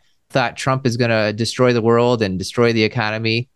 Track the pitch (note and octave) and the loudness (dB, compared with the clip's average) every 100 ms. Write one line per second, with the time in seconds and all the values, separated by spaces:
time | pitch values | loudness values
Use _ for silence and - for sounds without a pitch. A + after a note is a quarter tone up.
0 | _ _ _ C#3 A#2+ - C3+ C3+ B2+ A#2 | _ _ _ -2 -2 -4 -4 -2 -2 -2
1 | A#2 A2+ G#2+ G#2+ A2+ - B2+ A#2+ A2 A#2 | 0 0 0 -2 -4 0 2 2 2 4
2 | A#2+ A#2+ G2+ F#2 F#2+ - A#2 A2+ G#2+ A#2+ | 4 2 0 -2 -4 0 2 2 0 0
3 | G#2+ A2 A2+ A#2 B2+ | -4 -2 -2 -2 -4